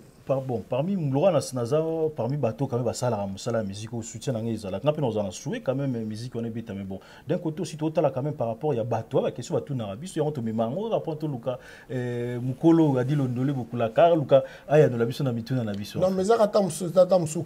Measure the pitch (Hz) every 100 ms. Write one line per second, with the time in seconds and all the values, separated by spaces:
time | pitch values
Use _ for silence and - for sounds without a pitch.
0 | - - - 135 131 113 - 127 175 196
1 | 143 139 185 147 - 127 117 151 160 160
2 | 156 156 131 147 113 110 135 120 117 -
3 | 123 104 98 95 123 117 98 101 110 117
4 | 113 113 139 113 113 110 95 95 147 156
5 | 127 104 98 - 147 247 - 131 139 117
6 | 110 107 123 117 117 113 113 98 95 95
7 | - - - 175 170 170 160 151 156 165
8 | 151 127 147 - 117 117 151 117 117 113
9 | - 151 220 - - 175 - 127 101 101
10 | 185 160 147 143 113 110 113 170 226 185
11 | 165 151 151 123 131 123 - - - 127
12 | 123 120 120 123 127 127 165 165 156 127
13 | 123 151 127 120 135 135 117 120 113 143
14 | 170 170 127 135 - - - 151 131 117
15 | 117 - 135 117 110 131 107 101 104 151
16 | 185 185 190 226 208 214 185 - 175 185
17 | 180 185 156 175